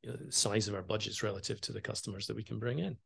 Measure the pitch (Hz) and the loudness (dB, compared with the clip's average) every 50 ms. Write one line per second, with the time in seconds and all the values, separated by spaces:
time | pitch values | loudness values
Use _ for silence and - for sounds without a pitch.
0 | - 117 120 - - - - - - 107 101 110 107 101 101 98 90 92 107 107 | -8 -6 -8 -6 -6 2 4 4 6 6 6 4 4 4 0 -2 0 2 2 2
1 | 104 - 90 - - 107 98 95 - - 101 - - - - - - - - - | 2 0 -2 0 0 0 0 0 -2 -2 -4 -2 -2 -4 -4 -4 -4 -4 -4 -4
2 | - - 101 98 101 - 110 110 110 - 117 110 110 120 123 151 175 196 139 - | -4 -4 -4 -4 -4 -4 -4 -4 -4 -4 -4 -2 0 0 0 0 0 -2 -2 -6
3 | _ | _